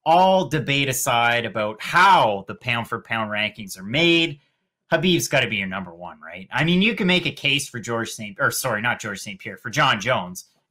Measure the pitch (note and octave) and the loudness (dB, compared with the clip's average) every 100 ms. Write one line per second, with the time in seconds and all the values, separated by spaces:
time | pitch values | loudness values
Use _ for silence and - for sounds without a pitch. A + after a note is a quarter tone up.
0 | D#3 E3+ F#3+ F#3+ - D#3 A#2+ C#3 C3+ C3 | 4 6 6 4 2 -2 0 0 0 -2
1 | C3+ A#2 A#2 A#2+ A2+ G#2+ G#2+ A2 - E3 | 0 2 4 2 -2 -4 -4 -6 0 4
2 | F#3+ F3 A#2 G2 G2+ G2 B2+ A#2 A2 A2+ | 6 6 4 0 -6 -10 -4 -4 -4 -8
3 | - A#2 G#2+ G#2 G#2+ A2+ G2 F#2 G2 D3 | -6 -4 -4 -2 -4 -6 -14 -14 -4 2
4 | E3+ E3 D#3+ D3 _ _ _ _ - D#3+ | 4 4 2 -6 _ _ _ _ -4 0
5 | F3+ D#3+ - C#3 A2+ G#2 G2 F#2+ F2+ E2+ | 2 2 2 0 0 -2 -6 -8 -10 -14
6 | F2 D#2 D#2+ F2+ G2 A#2+ D#3+ F3+ A3 A#3 | -16 -16 -16 -16 -6 -2 2 2 2 0
7 | F#3 F3+ D3 - C#3+ C#3 - A#2+ G#2+ A2+ | 0 0 -2 -4 -2 -2 -4 -10 -4 -4
8 | A2+ - G#2 G2 B2+ - C3 G#2+ A#2+ A2 | -4 -8 -12 -4 -2 -2 -2 -2 -2 -4
9 | A2 F#2+ G#2+ F#2+ A2 F#2+ A#2+ C#3 C#3 A2 | -6 -10 -12 -14 -14 -14 -6 0 2 2
10 | A#2 A#2 F2+ F#2 - _ _ | 0 -2 -2 -10 -18 _ _